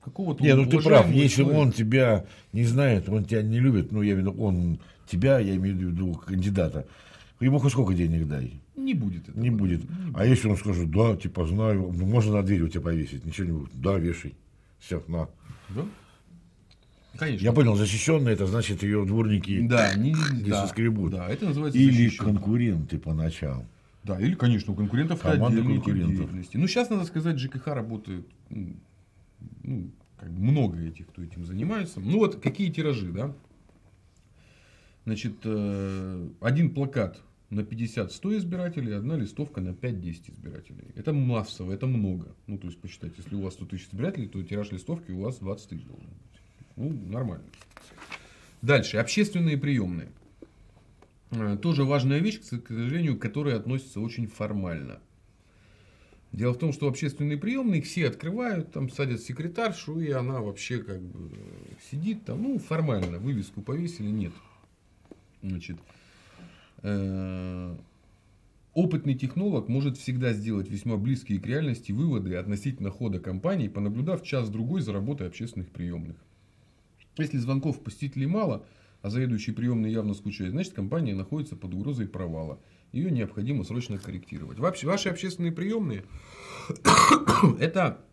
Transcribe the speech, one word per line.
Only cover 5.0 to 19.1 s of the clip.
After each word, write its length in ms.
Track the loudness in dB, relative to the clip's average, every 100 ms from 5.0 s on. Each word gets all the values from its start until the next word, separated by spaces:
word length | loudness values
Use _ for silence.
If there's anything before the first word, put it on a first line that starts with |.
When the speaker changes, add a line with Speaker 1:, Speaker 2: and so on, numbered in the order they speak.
| -4
Speaker 2:
тебя, 320 | 2 6 6
я 160 | 4 2
имею 200 | 0 0
в 40 |
виду 340 | -2 0 -2 -4
кандидата, 720 | -2 0 2 2 0 0 -8 -16 -20 -20 -20 _
ему 200 | 2 4
хоть 120 | 4
сколько 220 | 4 4
денег 340 | 4 4 2 0
дай. 320 | -2 -6 -10 -16 -6
Speaker 1:
Не 200 | -2 0
будет 340 | -2 -4 -8
этого. 100 | -2
Speaker 2:
Не 120 | 0
будет. 320 | 2 2 0
Speaker 1:
Не 120 | -2 -8 -6
Speaker 2:
А 20 | 2
Speaker 1:
будет. 80 | 6
Speaker 2:
если 200 | 6 6
он 100 | 2
скажет: 320 | 2 0 2
"Да, 260 | 4 4 4
типа, 300 | -2 -2 0
знаю", 460 | 2 2 2 0
ну, 120 | 0 2
можно 260 | 4 4
на 80 | 4
дверь 220 | 4 2
у 40 | 2
тебя 140 | 0
повесить, 440 | -2 -2 -2 -6 -8
ничего 200 | -4 -4
не 60 |
будет. 160 | -4 -6 -4
"Да, 180 | 0 0
вешай. 340 | 0 -4 -10 -14 _ _ _ _
Все, 240 | -8 -8 -4
на". 220 | -4 -6 -8 -20 -20 -10
Speaker 1:
Да? 160 | -8 -8 -10 -20 _ _ -20 -20 _ _ _ _ _ _ -6
Конечно. 260 | -4 2
Speaker 2:
Я 80 | 4
понял, 220 | 8 8 6
защищенная, 580 | 4 2 4 4 4
это 140 | 4 2
значит, 340 | 0 0 0
ее 240 | 2 2
дворники 540 | 2